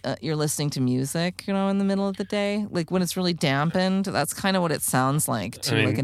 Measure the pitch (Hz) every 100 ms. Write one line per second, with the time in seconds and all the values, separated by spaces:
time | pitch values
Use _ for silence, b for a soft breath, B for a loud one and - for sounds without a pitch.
0 | - - 156 151 151 - 147 139 127 127
1 | 135 165 175 180 - 196 196 196 196 196
2 | 196 190 202 208 202 208 208 165 160 185
3 | 175 - 180 170 151 135 156 185 185 190
4 | 196 107 147 - 196 190 175 147 - 131
5 | 131 147 147 120 98 - - 113 110 107